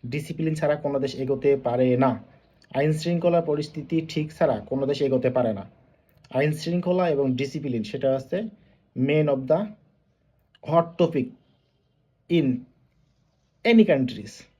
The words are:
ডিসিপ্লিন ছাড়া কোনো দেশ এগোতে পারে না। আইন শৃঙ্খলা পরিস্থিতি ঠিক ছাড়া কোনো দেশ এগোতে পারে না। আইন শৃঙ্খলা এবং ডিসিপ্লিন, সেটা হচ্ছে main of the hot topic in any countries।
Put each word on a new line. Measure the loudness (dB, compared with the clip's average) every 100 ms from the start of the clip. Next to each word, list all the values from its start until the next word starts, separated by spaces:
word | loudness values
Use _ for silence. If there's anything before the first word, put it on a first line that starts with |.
| -6
ডিসিপ্লিন | -8 -8 -4 -2
ছাড়া | -2 0 -2
কোনো | -2 -2
দেশ | -4
এগোতে | -6 -4 0 2 2
পারে | 0 0 2 4
না। | 2 0 -10 -20 _ _ _
আইন | -2 0
শৃঙ্খলা | 0 -2 0 2 2
পরিস্থিতি | 0 -2 -4 -10 -4 -4 -2
ঠিক | -6 -6
ছাড়া | 0 0 0
কোনো | -4 -4 -2
দেশ | 0
এগোতে | 0 2 0
পারে | 0 -2
না। | -2 -8 _ _ _ _ _ _
আইন | -2 -2
শৃঙ্খলা | -2 -4 -4 0 0 0
এবং | 0 0
ডিসিপ্লিন, | 0 -4 -6 -4 -4
সেটা | -4 -2 0
হচ্ছে | 0 -2 -6 -6 -12 _ _ _ -4
main | 0 2 2
of | 0
the | 0 0 0 -10 _ _ _ _ _ _ _ _
hot | 0 2 0 0
topic | 0 0 -4 -8 _ _ _ _ _ _ _ _ _
in | 0 2 -2 -6 _ _ _ _ _ _ _ _ _
any | 4 6
countries। | 6 4 2 -4 -14 -18 -20 _